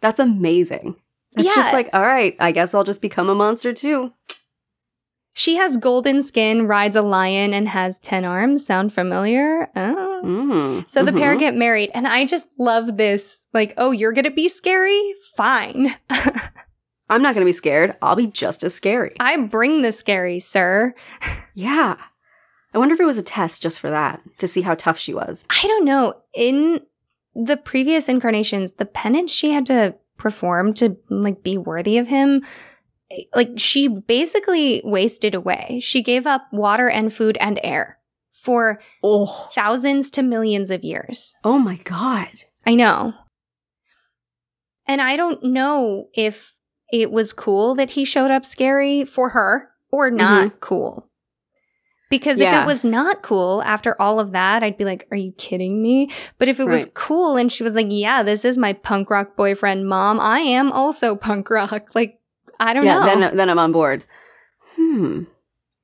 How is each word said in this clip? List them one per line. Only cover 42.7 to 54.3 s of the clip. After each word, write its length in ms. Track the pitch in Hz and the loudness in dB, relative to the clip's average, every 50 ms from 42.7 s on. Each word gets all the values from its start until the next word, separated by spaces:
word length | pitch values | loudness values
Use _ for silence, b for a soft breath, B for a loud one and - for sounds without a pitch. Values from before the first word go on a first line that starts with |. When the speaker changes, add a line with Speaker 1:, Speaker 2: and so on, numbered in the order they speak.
| 233 | 4
Speaker 2:
know. 400 | 240 240 214 - - - 233 220 - - _ _ _ _ _ _ _ _ _ _ _ _ _ _ _ _ _ _ _ _ _ _ _ _ _ _ _ _ _ _ _ _ - | 4 4 4 4 2 -2 -4 -8 -10 -16 _ _ _ _ _ _ _ _ _ _ _ _ _ _ _ _ _ _ _ _ _ _ _ _ _ _ _ _ _ _ _ _ -4
And 140 | 277 277 | -2 0
I 140 | 269 254 277 | 0 0 0
don't 280 | 302 349 339 302 - 254 | 0 0 -2 -2 -2 -2
know 680 | 254 254 262 262 285 294 285 247 220 196 196 - - _ | -2 0 0 0 0 0 0 0 0 -2 -4 -8 -8 _
if 400 | 233 220 214 214 - - - - _ _ _ _ _ _ _ | -2 -2 -2 -4 -6 -12 -20 -20 _ _ _ _ _ _ _
it 200 | 240 233 226 - | -2 0 0 0
was 220 | 214 226 220 - - | 0 0 0 -2 -4
cool 420 | - - 220 196 196 214 240 262 | -4 -2 0 2 2 2 2 2
that 160 | 262 269 254 | 0 -2 -2
he 140 | - 285 277 | -2 -4 -4
showed 240 | - - 285 262 269 | -2 0 0 2 2
up 160 | 269 269 262 | 2 0 0
scary 580 | - - - 262 262 269 277 277 277 285 285 269 | -4 -4 -2 0 2 2 2 2 2 0 0 -2
for 260 | 277 - 262 254 247 | -2 -2 -2 -2 0
her 420 | - 240 202 190 214 - - - _ _ _ _ | 0 0 0 2 0 -2 -2 -8 _ _ _ _
or 180 | - 285 285 254 | -2 0 0 2
not 380 | 233 214 185 190 208 202 190 208 | 2 4 4 4 6 4 4 2
Speaker 1:
Mm-hmm. 80 | - _ | -2 _
Speaker 2:
cool. 500 | - - 190 170 131 - - - - _ _ _ _ _ _ _ _ _ _ _ _ _ _ _ _ _ _ _ _ _ | -6 -4 -2 -2 -2 -4 -6 -10 -16 _ _ _ _ _ _ _ _ _ _ _ _ _ _ _ _ _ _ _ _ _
Because 300 | 277 262 - 294 269 220 | -2 0 0 0 2 4
if 60 | 196 | 4
Speaker 1:
Yeah. 180 | 185 - - - | 4 4 4 4
Speaker 2:
it 20 | |
was 200 | 294 285 247 - | 2 2 0 0
not 360 | 233 226 240 294 359 403 381 | 0 0 0 0 0 -2 -2
cool 400 | - - 220 190 180 180 190 214 - | -4 -2 0 0 0 0 0 -2 -2
after 360 | - 214 208 - 240 - - | -2 -2 -2 -2 -2 -2 0
all 200 | 202 202 214 220 | 0 0 2 0
of 100 | 208 196 | -2 -2